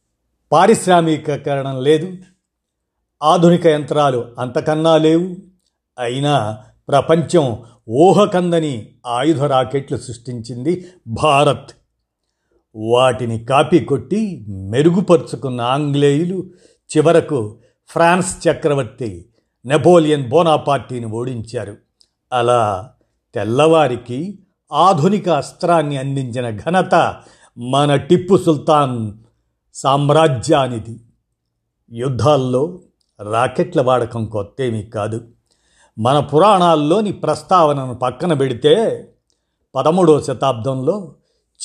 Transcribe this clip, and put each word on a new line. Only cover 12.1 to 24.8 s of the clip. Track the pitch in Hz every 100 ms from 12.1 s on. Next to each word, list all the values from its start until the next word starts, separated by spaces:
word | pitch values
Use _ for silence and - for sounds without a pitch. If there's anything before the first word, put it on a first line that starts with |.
| _ _ _ _ _ _ 107
వాటిని | 110 120 127 113 120 113
కాపీ | 113 135 151 175
కొట్టి | 120 135 110 202 214 151 104
మెరుగుపరుచుకున్న | 98 95 117 156 175 180 165 - 131 135 123
ఆంగ్లేయులు | 120 135 147 143 143 143 175 190 - - _ _ _ 156
చివరకు | 151 170 - 139 107 - _ _ _
ఫ్రాన్స్ | - 170 185 180 - 170
చక్రవర్తి | 147 156 143 113 - 120 87 - _ _ _ 120
నెపోలియన్ | 151 160 175 151 147 123
బోనాపార్టీని | 147 170 151 - 139 104 127 113
ఓడించారు. | 110 131 123 110 123 101 107 _ _ _ _ _
అలా | 127 120 120 107 95 101 _ _ _ _ 113
తెల్లవారికి | 104 120 156 160 143 120 120 123 185 196 _ _ _
ఆధునిక | 151